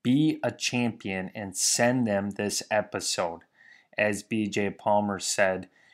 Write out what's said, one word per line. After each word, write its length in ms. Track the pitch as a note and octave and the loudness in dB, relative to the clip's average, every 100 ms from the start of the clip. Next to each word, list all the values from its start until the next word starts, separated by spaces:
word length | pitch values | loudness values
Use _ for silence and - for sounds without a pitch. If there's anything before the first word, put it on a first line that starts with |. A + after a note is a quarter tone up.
Be 380 | A#2+ C#3 D#3 - | 4 4 4 2
a 100 | B2 | -4
champion 760 | A#2+ - B2 A#2+ - G2+ F#2+ F#2 | -2 -2 0 -2 -2 -6 -4 -6
and 200 | G#2+ G2 | -8 -8
send 520 | F#2 - - A#2+ B2+ A2+ | -2 0 2 4 4 2
them 240 | G2+ G2+ | 2 0
this 320 | F#2+ G#2 - - | -2 -2 -2 0
episode. 720 | G#2+ G2 G2+ - - F2 E2+ _ _ - - _ - | -2 0 -6 -4 -2 -2 -4 _ _ -20 -20 _ -2
As 260 | G#2+ G2 | 0 -2
B 240 | - A2+ G#2 | -4 -2 0
J 220 | G#2 G2+ | 0 -2
Palmer 500 | G2 A2 G#2 G#2 F#2+ | -2 0 2 2 -2
said, 480 | - - F#2+ F#2 F#2 _ _ | -4 2 2 2 -6 _ _